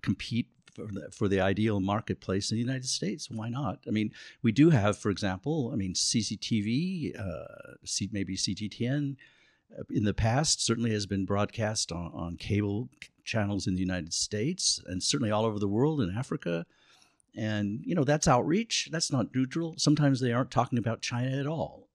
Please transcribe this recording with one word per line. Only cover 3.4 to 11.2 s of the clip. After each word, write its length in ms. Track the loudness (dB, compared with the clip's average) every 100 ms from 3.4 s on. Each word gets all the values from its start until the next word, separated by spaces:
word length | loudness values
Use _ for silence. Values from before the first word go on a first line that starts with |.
| -6
not? 300 | -4 -4 -6 -2
I 20 |
mean, 220 | 0 0 -4 -20 -2
we 100 | 2
do 160 | 6 8
have, 300 | 8 4 2
for 100 | 0
example, 640 | 0 -2 -2 -2 -2 -2
I 40 | -2
mean, 180 | -2
C 260 | -2 0 0
C 160 | 0 -4
T 240 | -2 0
V, 540 | 2 0 0 -2 -6 -4
uh, 260 | -6 -6 -10 -16 -20 -16 -8
C-, 240 | -4 -2
maybe 240 | -4 -4 -2
C 180 | -4
G 140 | -4 -6
T 180 | -4 -2
N, 300 | 0 -2 -6 -14 _ _ _ _ -14
uh, 60 | -4
in 160 | 0
the 80 | 2
past 500 | 2 2 2 2 0
certainly 280 | 0 0 0
has 160 | 0 0
been 180 | -2